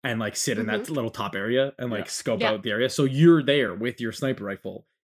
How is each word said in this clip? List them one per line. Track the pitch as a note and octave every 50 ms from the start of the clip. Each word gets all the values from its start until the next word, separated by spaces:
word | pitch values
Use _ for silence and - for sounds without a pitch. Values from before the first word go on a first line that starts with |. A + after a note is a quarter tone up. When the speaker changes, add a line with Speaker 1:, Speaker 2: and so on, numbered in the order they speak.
| -
Speaker 1:
and, | C3 A#2 A2
like, | A2 G#2 -
sit | - - C#3+ A#2+ G#2
in | A#2
that | G#2+ G#2+ -
Speaker 2:
Mm-hmm. | A#3 -
Speaker 1:
little | D#3+ C#3 - A2
top | - - G2+ G2+ F#2+
area | G2 G2 A2+ A#2+ C3 C3+ C#3 - -
and, | B2 A#2+
like, | A2+ G#2 G2
Speaker 3:
Yeah. | -
Speaker 1:
scope | - - - B2+ A2+ F#2+
Speaker 2:
Yeah. | A2+ G#2+
Speaker 1:
out | A2 G2+ F#2+
the | A2+
area. | G#2 A2 B2 C3
So | - - C#3+
you're | C3+ C3 C#3 D#3+ E3+ E3+ D#3+
there | C3 C#3 C#3+ D3 B2 G2 F2
with | G2+ A2 B2 A#2+ -
your | A#2+ A2+
sniper | G#2+ - C#3+ C3 C3 - G2+
rifle. | G2+ G2 - _ - F#2+ - _ _ _ _